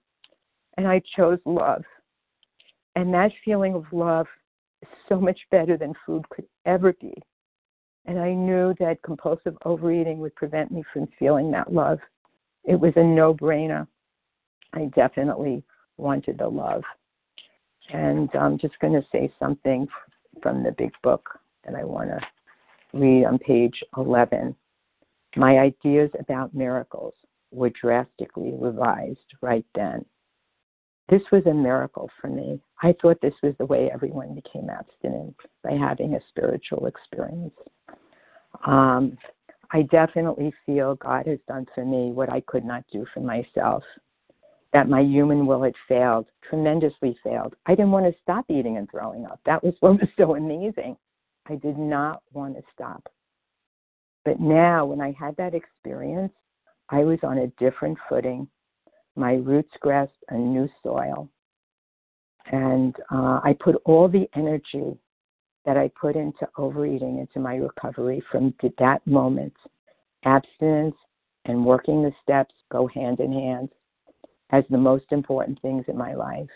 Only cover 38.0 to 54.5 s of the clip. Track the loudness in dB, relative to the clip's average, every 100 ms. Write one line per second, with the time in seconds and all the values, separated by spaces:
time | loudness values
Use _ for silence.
38 | _ _ _ _ _ -8 2 4 6 4
39 | 0 -4 -16 -20 _ _ _ -2 4 4
40 | 4 0 -4 -2 -6 -6 -4 -2 0 -4
41 | -4 -4 -2 -6 -8 -10 -10 -8 -4 -2
42 | -2 -4 -4 -4 -4 -6 -6 -10 -10 -12
43 | -12 -10 -6 -6 -6 -4 -2 -2 -6 -20
44 | _ _ _ _ _ _ _ 4 4 4
45 | 4 4 4 2 2 2 0 -4 -2 2
46 | 2 2 -2 _ -8 -2 0 2 0 -2
47 | -4 -4 -6 -6 -6 -8 2 4 4 4
48 | 2 0 -4 -4 -2 -2 -2 -6 -8 -10
49 | -10 -10 -14 -8 -2 0 0 4 6 6
50 | 4 2 2 2 -2 -4 -6 -8 -10 -14
51 | _ _ _ _ -14 -8 -6 -6 -4 -2
52 | -4 -6 _ -14 -12 -12 -18 -16 -16 -16
53 | -20 _ _ _ _ _ _ _ _ _
54 | _ _ -4 0 2